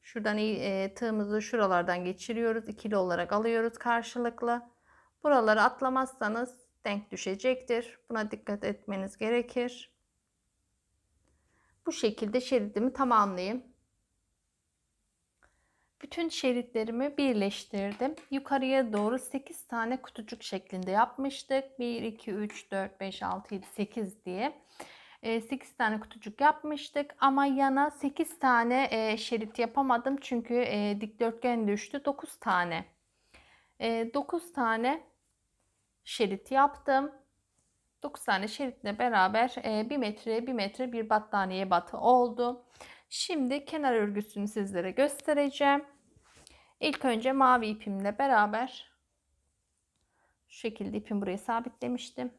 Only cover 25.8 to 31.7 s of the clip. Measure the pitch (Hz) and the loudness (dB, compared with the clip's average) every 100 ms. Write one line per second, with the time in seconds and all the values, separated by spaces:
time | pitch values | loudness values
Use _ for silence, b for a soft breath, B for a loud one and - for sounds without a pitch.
25.8 | 226 214 214 - - 208 285 302 302 294 | 0 0 -6 -14 -16 2 4 4 -4 -8
26.8 | 294 294 285 - 269 269 277 269 269 269 | -4 -4 -4 2 4 4 2 4 4 4
27.8 | 285 - 277 - 320 - 269 240 233 254 | 2 0 -6 -2 -4 0 4 4 6 4
28.8 | 269 220 220 220 - 233 214 - 233 240 | 2 2 0 0 -2 -4 -4 -2 0 2
29.8 | 269 240 269 277 - 240 233 240 247 208 | 2 2 2 -2 -2 -4 0 0 2 0
30.8 | 208 208 220 - 233 226 247 240 214 | 0 -2 -6 -2 -2 0 -2 0 0